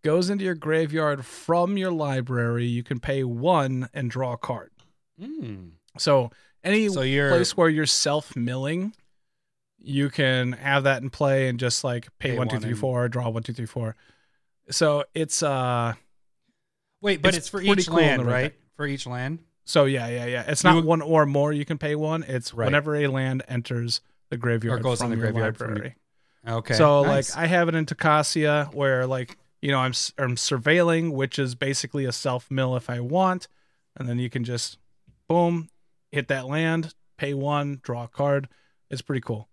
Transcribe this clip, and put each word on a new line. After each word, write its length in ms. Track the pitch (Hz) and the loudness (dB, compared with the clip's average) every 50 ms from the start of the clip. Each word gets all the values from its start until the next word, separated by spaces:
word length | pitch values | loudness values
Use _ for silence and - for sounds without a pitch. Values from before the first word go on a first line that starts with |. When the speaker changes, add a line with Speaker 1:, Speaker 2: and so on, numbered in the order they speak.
| _ | _
Speaker 1:
goes 260 | 151 156 175 180 180 | 2 2 2 2 2
into 160 | 202 202 196 | 0 -2 -2
your 100 | 185 175 | -2 -4
graveyard 680 | 156 147 151 156 160 165 151 151 160 156 151 143 139 123 | -4 -2 0 0 2 0 0 0 0 0 0 0 -2 -6
from 520 | - - - - - 165 175 175 180 202 | -14 -16 -14 -2 0 2 2 2 2 0
your 140 | 196 185 185 | -2 -2 -2
library, 720 | 175 160 151 139 131 131 123 127 127 120 117 117 117 120 120 | -2 -2 -2 -2 -2 -2 -2 -2 -2 0 0 0 0 0 -2
you 160 | 120 120 120 | -2 -2 -2
can 180 | 120 - 139 120 | -2 -4 -6 -6
pay 240 | - - 135 139 131 | -4 -4 -2 -2 -2
one 640 | 123 120 117 127 170 185 160 139 131 131 127 127 123 _ | -2 -4 -2 2 2 2 2 2 0 -2 -4 -4 -6 _
and 160 | 147 131 120 | -6 -6 -4
draw 240 | 110 127 131 123 120 | -4 -4 -4 -4 -4
a 40 | |
card. 340 | - - - 127 107 - - _ _ _ _ _ _ _ _ _ _ | -8 -6 -8 -8 -8 -8 -16 _ _ _ _ _ _ _ _ _ _
Speaker 2:
Mm. 500 | 180 262 311 320 208 117 104 95 92 85 80 _ _ _ _ | -14 -12 -10 -10 -10 -10 -10 -12 -14 -18 -20 _ _ _ _
Speaker 1:
So 340 | - - 160 143 135 123 120 _ _ _ _ _ _ - | -4 0 4 4 4 2 0 _ _ _ _ _ _ -2
any 240 | 175 202 214 220 | 0 2 2 2
Speaker 2:
So 140 | 208 190 147 | 2 0 0
you're 280 | 131 131 135 139 143 139 | 0 2 2 2 4 4
Speaker 1:
place 280 | 135 170 180 - - | 4 4 2 2 2
where 120 | - 170 165 | 4 4 4
you're 160 | 156 151 156 | 4 2 2
self-milling, 1080 | 139 - - - 147 143 151 147 - - 127 120 120 123 131 135 143 160 175 185 214 226 _ _ _ _ _ _ _ _ _ _ _ _ _ _ _ _ _ | 0 0 2 2 2 0 0 -2 -4 -6 -4 -4 -2 -2 -4 -4 -4 -4 -4 -4 -6 -8 _ _ _ _ _ _ _ _ _ _ _ _ _ _ _ _ _
you 300 | - - 139 139 143 143 | -10 -4 -2 0 0 0
can 440 | - - 143 131 131 127 127 123 127 | 0 0 2 2 2 2 0 -2 -4
have 300 | 117 131 139 139 143 135 | -4 -2 2 2 4 4
that 160 | 139 135 123 | 2 2 2
in 80 | 127 135 | -2 -10
play 400 | - - 147 139 135 135 135 131 | -4 0 0 2 2 2 2 0
and 100 | 123 117 | -2 0
just, 240 | 127 123 - - - | -2 -2 -2 -2 -2
like, 220 | 131 123 120 117 - _ _ | -4 -4 -6 -8 -12 _ _
pay 120 | - 139 | -4 -2
Speaker 2:
Pay 60 | 123 | -2
Speaker 1:
one, 100 | 120 127 | 0 -2
two, 80 | 117 120 | -2 -2
Speaker 2:
one 60 | 117 | -4
Speaker 1:
three, 100 | 107 110 | -2 -4
Speaker 2:
and 80 | 120 107 | -4 -2
Speaker 1:
four, 300 | - 135 127 123 123 123 | -2 -2 0 0 0 0
draw 180 | 113 123 123 117 | -2 -2 -4 -2
one, 140 | 113 117 110 | -4 -4 -6
two, 100 | - 117 | -6 -8
three, 120 | - 117 | -8 -8
four. 300 | 110 - 123 117 110 110 _ _ _ _ _ _ _ _ _ _ _ _ _ _ - | -8 -6 -6 -6 -6 -8 _ _ _ _ _ _ _ _ _ _ _ _ _ _ -6
So 340 | 135 - 170 151 147 147 143 _ _ | 0 2 2 4 4 2 -2 _ _
it's, 300 | 160 160 147 - - 170 | -4 -4 -2 -2 -2 0
uh, 500 | 147 139 131 127 127 123 120 117 117 110 - _ _ _ _ _ _ _ _ _ _ _ _ _ _ _ _ _ _ _ _ | 0 0 0 0 0 0 0 0 -2 -4 -6 _ _ _ _ _ _ _ _ _ _ _ _ _ _ _ _ _ _ _ _
Speaker 2:
Wait, 200 | - 202 190 160 | 0 0 0 4
but 80 | 143 185 | 4 2
Speaker 1:
it's 80 | 185 170 | 2 2
Speaker 2:
it's 100 | - - | -4 -6
for 100 | - 196 | -6 -2
Speaker 1:
pretty 200 | 185 202 202 196 | 2 4 4 4
Speaker 2:
each 60 | 180 | 4
Speaker 1:
cool 100 | 165 165 | 4 4
in 80 | 170 160 | 6 6
Speaker 2:
land, 160 | 156 135 127 | 6 4 4
Speaker 1:
the 40 | 123 | 2
right 60 | 120 123 | 0 0
Speaker 2:
right? 80 | 127 131 | 0 0
Speaker 1:
deck. 100 | 151 - _ _ _ _ | -2 -6 _ _ _ _
Speaker 2:
For 100 | - 147 | -6 -6
each 180 | 143 139 135 - | -4 -4 -6 -6
land? 320 | 127 123 123 127 135 160 165 _ _ _ _ _ | -8 -6 -6 -4 -6 -6 -8 _ _ _ _ _
Speaker 1:
So 200 | - - 165 143 | 2 4 4 6
yeah, 220 | 135 135 127 117 | 6 4 0 -2
yeah, 180 | 117 120 120 120 | -4 -4 -4 -4
yeah. 180 | 120 123 120 117 | -4 -4 -4 -4
It's 160 | 147 - - - | -2 -4 4 6
Speaker 2:
You 60 | 180 | 6
Speaker 1:
not 40 | 180 | 6
Speaker 2:
would 80 | 165 165 | 6 6
Speaker 1:
one 160 | 156 170 165 | 4 2 0
or 240 | 147 151 165 156 151 | 2 2 4 4 4
more 260 | 143 139 143 143 151 151 | 4 4 0 0 0 0
you 120 | 147 143 | -4 -4
can 120 | - 165 | -6 -6
pay 180 | 143 160 147 151 | -6 -4 -4 -4
one. 280 | 151 156 156 160 165 156 | -2 -2 -2 -2 -4 -4
It's 260 | - 131 127 120 - - | -4 -6 -6 -6 -6 -6
Speaker 2:
Right. 120 | 117 113 | -2 -2
Speaker 1:
whenever 300 | 107 143 147 147 151 151 | 2 2 0 0 0 -2
a 120 | 147 147 | 0 0
land 360 | 139 131 131 131 135 131 131 - | 0 0 0 -2 -2 -2 -4 -4
enters 540 | - 127 123 117 - 127 117 117 120 113 - _ _ _ _ _ _ | -4 -6 -6 -4 -4 -4 -4 -2 -4 -4 -6 _ _ _ _ _ _
the 80 | - | -8
graveyard 420 | 120 117 123 117 113 107 117 120 117 | -4 -2 0 0 0 0 -2 -2 0
Speaker 2:
Or 40 | 120 | 0
goes 160 | 131 123 113 | 0 0 0
Speaker 1:
from 120 | 123 120 | 0 -2
Speaker 2:
in 80 | 117 113 | 0 0
the 40 | 113 | 0
Speaker 1:
your 80 | 110 | 0
Speaker 2:
graveyard 260 | 110 113 110 110 113 | 0 0 0 -2 -2
from 100 | - 117 107 | -4 -6 -6
your 60 | 107 | -6
Speaker 1:
library. 200 | 107 - 117 117 _ _ _ _ _ _ _ _ _ _ | -6 -6 -8 -14 _ _ _ _ _ _ _ _ _ _
Speaker 2:
Okay, 260 | 117 113 113 110 - 123 | -6 -6 -6 -2 0 4
Speaker 1:
So, 300 | 110 156 147 143 143 139 | 6 6 6 6 6 6
Speaker 2:
nice. 320 | 139 139 139 131 - - | 4 4 2 0 -2 -4
Speaker 1:
like, 80 | 151 165 | -2 0
I 40 | |
have 200 | 165 180 175 170 165 | 2 4 4 2 2
it 60 | 165 | 0
in 100 | 160 156 | 0 -2
Tocasia 880 | 143 156 - - 160 151 151 147 - - 160 151 147 147 147 147 143 143 | -2 -4 0 2 4 4 4 4 2 0 0 2 2 2 2 0 -2 -4
where, 320 | 143 143 135 131 127 127 | -2 0 2 2 2 0
like, 320 | 127 131 127 127 - - _ _ _ _ _ | -2 -2 -4 -6 -8 -14 _ _ _ _ _
you 80 | - 147 | -2 0
know, 80 | 139 131 | 0 2
I'm 120 | 127 131 | 0 0
s-, 220 | 123 - - - _ | -2 -2 -6 -6 _
I'm 180 | - 139 123 123 | -2 -2 -2 0
surveilling, 760 | 117 - - 147 127 117 147 156 175 175 170 165 165 165 170 | -2 -2 -2 -2 0 2 4 4 4 4 4 4 2 0 0
which 260 | 147 131 135 131 - | -2 -2 -4 -2 -2
is 160 | - 139 127 120 | -2 -2 -2 -2
basically 520 | 123 147 135 139 - - 131 - 143 135 | -4 -4 -2 -2 -4 -6 -6 -4 -4 -2
a 60 | 127 | -2
self 380 | 120 - - 139 127 123 - _ | -4 -4 -2 -2 -4 -4 -6 _
mill 260 | 135 131 131 127 127 | -2 -2 0 0 -2
if 140 | 127 - - | -4 -4 -6
I 100 | 123 120 | -6 -6
want, 460 | 120 120 147 180 190 185 185 185 - - _ _ _ _ _ _ _ _ _ | -4 -2 0 2 2 2 0 -2 -6 -14 _ _ _ _ _ _ _ _ _
and 140 | - 135 123 | -10 -6 -4
then 80 | 120 | -2
you 120 | 123 123 120 | -2 -4 -4
can 140 | - 131 120 | -4 -4 -4
just, 340 | 117 123 120 - - - _ _ _ _ _ _ _ _ _ _ | -4 -4 -6 -6 -8 -12 _ _ _ _ _ _ _ _ _ _
boom, 420 | _ 165 170 175 170 170 170 160 - _ _ _ _ _ _ _ _ | _ 2 4 4 4 2 -2 -4 -8 _ _ _ _ _ _ _ _
hit 160 | - 143 131 - | -4 -4 -2 -2
that 180 | 139 135 127 | -2 -4 -2
land, 480 | 131 143 156 165 160 165 165 160 160 - _ _ _ _ | -4 -2 0 0 2 2 0 -2 -4 -10 _ _ _ _
pay 160 | - - 143 143 | -6 -4 -4 -2
one, 440 | 139 135 143 147 147 143 143 143 131 _ | -2 -2 0 0 0 0 -2 -6 -8 _
draw 220 | - 123 120 120 | -8 -8 -6 -8
a 20 | |
card. 400 | 117 _ - 143 143 143 139 139 127 _ _ _ _ _ _ _ _ | -10 _ -2 2 2 2 2 0 -4 _ _ _ _ _ _ _ _
It's 120 | 139 127 - | -12 -12 -6
pretty 180 | _ 143 127 | _ -4 -4
cool. 260 | 117 - 113 107 110 _ | -2 -4 -8 -8 -8 _